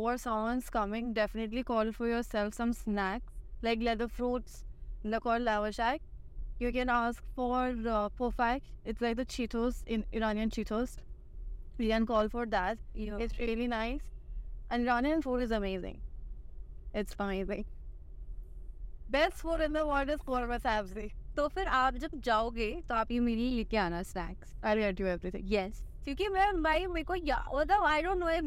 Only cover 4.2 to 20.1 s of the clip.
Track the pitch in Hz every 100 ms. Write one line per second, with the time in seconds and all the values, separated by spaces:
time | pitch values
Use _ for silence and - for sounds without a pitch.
4.2 | 247 247 - - - - - - 208 220
5.2 | 240 233 240 208 214 208 233 311 - -
6.2 | - - - - 240 247 254 240 233 233
7.2 | - - 247 254 254 240 226 220 208 -
8.2 | 247 - 233 262 - - - 220 240 233
9.2 | 254 - 233 233 240 240 - 226 - 233
10.2 | 220 214 220 233 208 220 247 - - -
11.2 | - - - - - - 226 220 226 220
12.2 | 214 233 233 208 185 226 - - 214 208
13.2 | 233 - 233 226 240 226 233 285 - -
14.2 | - - - - - 240 240 240 277 320
15.2 | 269 247 240 220 196 190 190 - - -
16.2 | - - - - - - - 214 196 -
17.2 | 202 190 190 202 214 - - - - -
18.2 | - - - - - - - - - 277
19.2 | 339 - 320 330 311 302 302 277 277